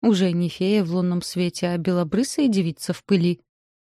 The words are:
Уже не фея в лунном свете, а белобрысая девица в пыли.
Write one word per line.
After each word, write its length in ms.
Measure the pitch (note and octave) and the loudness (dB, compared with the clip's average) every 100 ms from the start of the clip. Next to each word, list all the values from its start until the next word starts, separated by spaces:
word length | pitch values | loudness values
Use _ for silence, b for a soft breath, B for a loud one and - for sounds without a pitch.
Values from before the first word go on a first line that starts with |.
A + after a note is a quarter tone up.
Уже 280 | A3+ G3+ F#3 | 4 4 2
не 160 | F3 F3 | 0 -2
фея 360 | - F#3 G#3+ | -2 0 0
в 100 | F3 | 0
лунном 260 | F3+ F3+ F3 | 0 0 -2
свете, 480 | - - F3 - F3 | -4 -4 -4 -2 -4
а 100 | F3 | -2
белобрысая 680 | E3 F3+ E3+ G3 C4+ - C#4 | 0 0 0 0 -2 0 2
девица 440 | G3 E3 D#3 - | 2 0 -4 -8
в 120 | F3+ | -8
пыли. 360 | - G3 E3+ F3 _ _ _ _ _ _ | 0 2 2 0 _ _ _ _ _ _